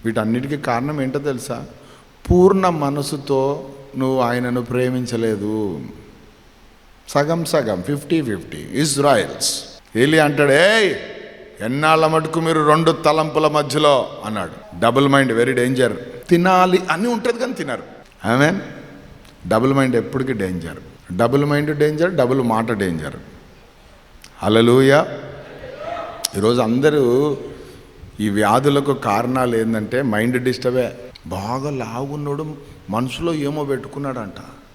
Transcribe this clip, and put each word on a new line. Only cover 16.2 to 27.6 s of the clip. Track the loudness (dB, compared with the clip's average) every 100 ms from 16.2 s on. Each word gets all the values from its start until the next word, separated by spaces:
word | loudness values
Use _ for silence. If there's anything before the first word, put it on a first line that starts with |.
| 0
తినాలి | 2 4 4 4 4 0
అని | -2 0
ఉంటది | -2 -2 -2
కానీ | -6
తినరు. | -6 -6 -6 -10 -20 -20 -8
ఆమేన్. | 0 2 2 0 -8 -16 -18 -20 -20 -20 -20 -16 -2
డబుల్ | 2 2
మైండ్ | 2 2 0
ఎప్పటికీ | -2 -6 -4
డేంజర్. | -4 -4 -6 -8 -14 -18 -20 -10 -2
డబుల్ | 2 2
మైండ్ | 2 0 -2 0
డేంజర్, | 0 2 0
డబుల్ | 2 0 2
మాట | 0 0 -2
డేంజర్. | -2 -2 -4 -8 -12 -18 -20 -20 -20 -20 -20 -20 -20 -20 -20 -20 -4
హల్లెలూయా! | 2 6 6 6 6 4 2 -8 -14 -16 -18 -16 -16 -14 -10 -10 -12 -10 -6 0
ఈరోజు | 0 2
అందరూ | 0 2 2 4 2 2 0 -4 -10 -16